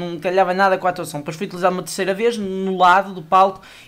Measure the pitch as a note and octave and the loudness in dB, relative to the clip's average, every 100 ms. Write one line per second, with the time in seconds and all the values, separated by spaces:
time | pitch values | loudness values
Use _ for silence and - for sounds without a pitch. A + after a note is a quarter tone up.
0 | F3 E3+ F3+ F#3 F3+ F#3 G3 F#3 F#3 F3 | -8 -6 -2 2 2 2 2 2 0 -4
1 | E3 G3 F#3+ D#3+ F#3+ F3 F3+ F#3 F3 - | -8 -8 -10 -8 -10 -2 -2 -2 -6 -4
2 | F#3 F#3+ A#3 A3 G3 F#3+ F#3+ F#3 F3+ F#3 | -4 0 -2 -2 -6 -4 -4 4 6 6
3 | G3 F#3 D#3+ F#3+ F#3+ - - - | 2 -10 0 4 4 0 -16 -20